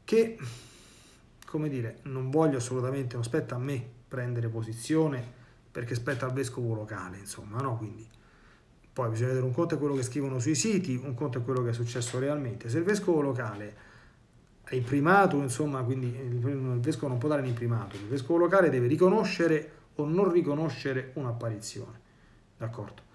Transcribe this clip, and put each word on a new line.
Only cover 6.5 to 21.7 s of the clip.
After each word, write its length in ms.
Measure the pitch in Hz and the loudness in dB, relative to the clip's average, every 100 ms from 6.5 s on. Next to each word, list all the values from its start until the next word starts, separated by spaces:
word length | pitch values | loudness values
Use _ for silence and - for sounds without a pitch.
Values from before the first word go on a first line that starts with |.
| - 120 | -4 -4
locale, 440 | 110 104 104 90 95 | -4 -6 -10 -10 -12
insomma, 420 | 101 - 104 110 | -14 -14 -10 -6
no? 180 | 135 113 | -4 -4
Quindi 300 | 107 104 - - - - - - _ _ - | -6 -12 -18 -20 -20 -20 -20 -20 _ _ -12
poi 160 | - 117 | -4 -2
bisogna 200 | 110 123 | 0 0
vedere, 160 | 131 127 | 0 0
un 80 | |
conto 220 | 123 165 147 | 0 0 0
è 20 | |
quello 180 | 143 135 | 0 0
che 80 | |
scrivono 360 | 117 147 139 131 | -2 -2 -2 -2
sui 160 | 117 156 | 0 0
siti, 400 | 226 196 - 123 | 2 2 0 -2
un 100 | 139 120 | -4 -4
conto 240 | 147 123 | -4 -2
è 40 | |
quello 180 | 120 127 | -2 0
che 80 | 120 | 0
è 20 | |
successo 460 | 117 117 123 117 127 | -2 -4 -4 -4 -2
realmente. 500 | 135 147 127 98 117 | -2 -2 -4 -6 -4
Se 80 | 151 | 0
il 60 | |
vescovo 380 | 175 208 - 156 | 2 2 2 2
locale 540 | 139 123 113 101 104 - - - - - _ _ _ _ | 2 0 -4 -8 -12 -14 -20 -20 -20 -20 _ _ _ _
è 120 | - 131 | -6 -4
imprimato, 640 | 117 143 156 196 190 143 | 0 2 6 8 6 4
insomma, 420 | 135 135 151 135 | 0 -2 -2 0
quindi 240 | 117 131 123 | -2 -2 -2
il, 280 | 120 127 120 | -4 -4 -2
il 440 | 127 139 131 120 | -2 -2 -2 0
vescovo 300 | 139 151 143 | -2 -2 -2
non 80 | 123 | -2
può 100 | 151 | 0
dare 140 | 147 | 0
l'imprimato, 560 | 131 113 117 117 98 98 | 0 -2 0 -2 -4 -8
il 100 | 104 | -6
vescovo 320 | 135 123 170 | -4 2 4
locale 300 | 170 190 165 | 6 6 6
deve 180 | 131 120 | 6 4
riconoscere 840 | 156 185 220 190 - 170 151 - - - - | 6 6 6 2 2 4 2 0 -14 -10 -4
o 100 | 147 | 0
non 260 | 175 190 | 4 4
riconoscere 800 | 175 143 143 160 120 139 131 127 156 | 4 4 2 -2 -2 -2 -2 -4 -6
un'apparizione, 840 | 127 117 117 104 - | -4 -4 -4 -6 -8